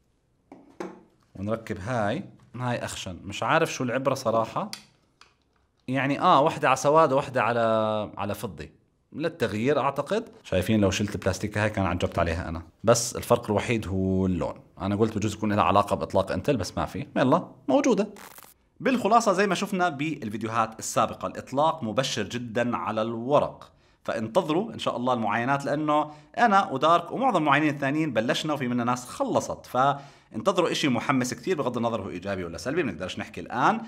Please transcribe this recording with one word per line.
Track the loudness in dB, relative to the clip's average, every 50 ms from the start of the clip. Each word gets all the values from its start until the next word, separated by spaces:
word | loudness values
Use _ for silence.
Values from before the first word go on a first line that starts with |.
| _ _ _ _ _ _ _ _ _ _ -20 -20 -20 -20 -14 -12 -12 -12 -12 -16 -20 _ _ _ _ _ _
ونركب | -10 -6 -4 -4 -6 -6 -8 -10 -8
هاي، | -6 -4 -2 0 0 0 -2 -4 -6 -10 -16 -20 _ _ -10
هاي | -6 -4 -4 -2 -4 -4
أخشن، | -6 -8 -8 -10 -10 -12 -12 -12
مش | -10 -8 -4 -2
عارف | 2 2 2 2 0 -2
شو | -4 -4
العبرة | -2 -2 0 0 0 -2
صراحة. | 0 0 0 2 2 0 0 -4 -6 -6 -8 -10 -16 -18 _ _ _ _ _ _ _ -20 _ _ _ _ _ _ _ _ _ _ _ -8 -4
يعني | -2 0 0 0 0 2
آه، | 4 6 6 6
وحدة | 6 4 2 2 2 2
على | 2 4
سواد | 4 4 6 6 6 6 4
ووحدة | 2 0 0 0 0 2
على، | 2 2 2 2 4 4 2 2 2 0 -2 -4 -6 -6 -6
على | -6 -4 -4
فضي | -6 -6 -10 -10 -10 -14 -14 _ _ _ _ _ _ _ _ -10
للتغيير | -6 -6 -6 -2 -2 -2 -2 0 0 2 2 2 2
أعتقد. | 2 0 -2 -2 -4 -2 -2 -4 -4 -6 -18 -20 -10
شايفين | -2 0 0 2 4 4 4
لو | 4 4
شلت | 4 2 -2 -2 -4
البلاستيكة | -2 -2 -2 -2 -2 -4 -4 -2 0 -2
هاي | 0
كان | 0 0 0
عجبت | 0 0 0 -2 -2 0 0
عليها | 0 0 0 -4 -4 -6
أنا، | -8 -8 -10 -14 _ _ 4
بس | 4 4 4 4 -4 -6
الفرق | -8 0 2 2 2 2
الوحيد | 0 0 0 0 0 -2 -2 -2 -4
هو | -2 0 0 2 2 2 2
اللون. | 2 2 0 -2 -4 -6 -10 -16 -20 _ -6
أنا | -4 -2 0
قلت | 2 0 0 0 -2
بجوز | -2 -2 -4
يكون | -2 -2 0 2
لها | 4 4
علاقة | 6 6 6 4 4 0
بإطلاق | -2 -2 0 4 4 4 4
انتل، | 2 -2 0 0 0 0
بس | 0 -4 -4 -4
ما | -4
في، | -4 -4 -8 -10 -6 0
يلا | 2 4 4 4 2 2 -2 -16 -14 -2 2
موجودة. | 2 4 6 4 4 2 0 -4 -4 -16 -20 -20 -20 -20 -20 -20 -20 _ _ _ _ -4
بالخلاصة | -2 0 0 2 2 4 4 6 6 4 4
زي | 4 4 2
ما | 2
شفنا | 0 -2 -2 0 0 0 0
بالفيديوهات | 0 -2 -4 -4 -4 -4 -6 -8 -6 -4 -4 -2 0 0 0 0 -2 -10
السابقة، | -10 -4 0 0 0 0 -2 -6 -8 -8
الإطلاق | -8 -8 -12 -6 -2 2 2 2 0 0 -4
مبشر | -2 0 0 0 0 0 -4 -4
جدا | -4 -4 -8 -8 -4 -2 -2 0 0 0 -2
على | -2 -2 -2 -2
الورق، | -2 -2 -4 -6 -2 2 4 4 4 2 -4 -12 -20 -20 _ _ _ _ _ _ -6
فانتظروا | -4 -4 -4 -4 0 0 0 2 2 0 0 0 -2 -6
إن | -4
شاء | -4 -4 -2 -2
الله | 0 0 0
المعاينات، | 0 0 -2 0 0 0 0 0 -2 0
لأنه | -2 -2 -2 0 0 0 0 0 -2 -6 -18 -20 -12 -2 2
أنا | 2 4 4 4 2 2
ودارك | -2 0 4 4 4 4 2 -2
ومعظم | -6 -2 0 0 2 2
المعاينين | 4 4 4 4 4 2
الثانيين | 0 0 -2 -2 0 0 -2 0 0
بلشنا | -2 0 0 -2 -2 -2 -4 -4
وفي | -2 -2 -2
منا | -2 -2 0
ناس | 0 -2 -2 -4
خلصت، | -12 -6 -6 -4 0 0 0 0 -2 -8 -10 -10
فانتظروا | -6 0 2 2 2 2 -2 -6 -18 -20 -20 _ _ -10 -2 0 0 2 2 2 0
إشي | 0 0 0 0
محمس | 0 0 0 0 0 0 2 -2 -6
كتير، | -6 -4 -4 -2 -2
بغض | -2 -4 -2 -2
النظر | -2 -2 -2 -4
هو | -6 -6
إيجابي | -10 -10 -6 -6 -6 -6 -6
ولا | -8 -8 -8
سلبي | -8 -6 -4 -2 -2
بنقدرش | -4 -4 -6 -8 -10 -8 -10
نحكي | -10 -10 -10 -14
الآن. | -12 -8 -4 0 0 0 0 0 -4